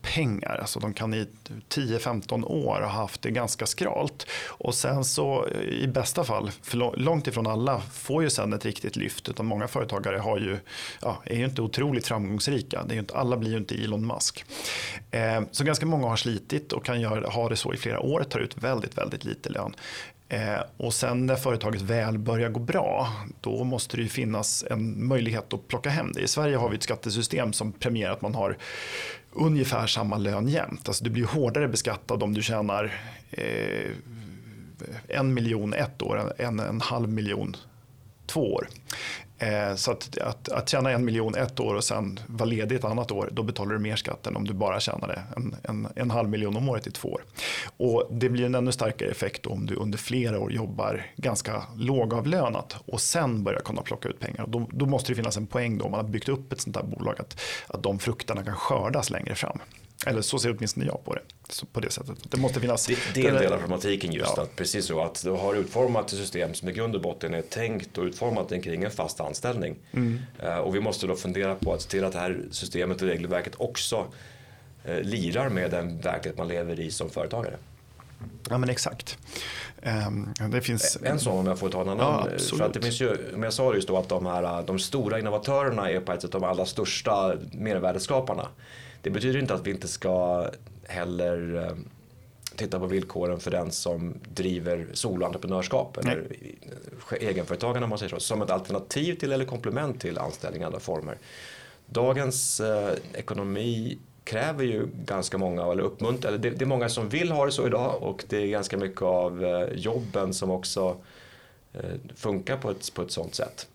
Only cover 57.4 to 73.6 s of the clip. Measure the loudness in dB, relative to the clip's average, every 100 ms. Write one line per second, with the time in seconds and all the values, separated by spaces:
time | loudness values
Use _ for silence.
57.4 | -6 -6 -6 -2 0 2 0 -2 -2 -2
58.4 | -2 -2 2 2 2 0 0 -2 -2 -4
59.4 | -4 -6 -10 -20 -20 -4 0 0 0 0
60.4 | 0 0 -2 0 -2 -2 -6 -8 -8 -20
61.4 | -10 -10 -6 -4 -2 -4 -6 -10 -2 2
62.4 | 2 2 2 2 2 0 0 4 6 6
63.4 | 4 2 0 0 0 0 0 0 2 2
64.4 | -2 -2 -2 -2 0 0 0 -2 -2 0
65.4 | 2 2 0 2 4 4 0 -4 -2 -2
66.4 | -2 -2 -4 -2 -2 0 -2 -4 -2 -2
67.4 | -4 -2 -2 -2 -4 -2 -2 0 0 0
68.4 | 0 -2 -2 -2 -2 -2 -4 -2 -4 -2
69.4 | -2 -2 -2 -6 -4 0 2 0 -6 -6
70.4 | -2 0 2 2 0 0 -2 0 0 0
71.4 | 0 2 0 0 0 0 2 0 -2 -2
72.4 | -4 -6 -4 -2 0 2 2 0 0 0
73.4 | -2 -4